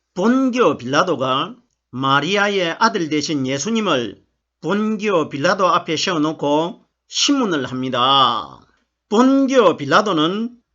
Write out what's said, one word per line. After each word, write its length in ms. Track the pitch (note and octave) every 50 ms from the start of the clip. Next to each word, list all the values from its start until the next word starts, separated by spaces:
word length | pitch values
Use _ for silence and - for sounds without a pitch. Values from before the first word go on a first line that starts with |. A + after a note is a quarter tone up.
| _ _ -
본디오 640 | F3+ F#3 A3+ B3+ C4 C4+ B3+ A3+ B3+ A3 D#3+ C3
빌라도가 800 | - A2+ B2 C#3 D#3 F#3 F3+ D#3 A#2+ C3+ C3 C3 C#3 D#3+ F#3+ B3 - _ _ _ _ _ _
마리아의 840 | - B2 C3+ C3+ C#3 C#3+ C#3+ E3+ G3+ G3+ G3+ G#3 G3+ G3 F3+ E3 E3 -
아들 300 | A3+ G#3+ G3+ G3 E3+ D3
되신 360 | D3+ D3+ C#3+ - D#3+ C#3 C3
예수님을 720 | C3 C#3 C3+ - G#3 A3+ A3+ G#3+ F#3 D3+ B2+ A#2 G2+ F#2 - _ _ _ _ _ _ _ _
본디오 680 | - D#3+ G3 G#3 G#3+ G#3+ A3 F#3+ G#3 G#3+ G3 E3 D3 -
빌라도 380 | C#3+ C3+ C#3+ F3 G3+ G3 F#3+
앞에 300 | F3 E3 E3+ - - D#3+
세워놓고 840 | D3 - G3 F3+ D#3 D3 D#3 D#3 - - C#3+ D3 D#3 E3 F3+ - - _ _ _ _ _
신문을 580 | - - - - - C#4+ C4+ B3 G3+ E3 C#3+ B2+
합니다. 920 | - C3 B2+ C3 C3 B2 B2 B2 C3 C#3 C#3 B2+ A#2 A#2 G#2+ E2 C2+ B1+ A1 - _ _ _ _ _ _ _ _ -
본디오 680 | G#3 G#3+ B3+ C4 C4+ C4+ C4+ B3 C4+ B3+ G#3+ F3 D3+
빌라도는 800 | C#3+ C#3+ C3 D#3 G3 G#3 G#3 F3+ D3+ D3+ E3+ F#3+ G#3+ A#3 A#3+ - - _ _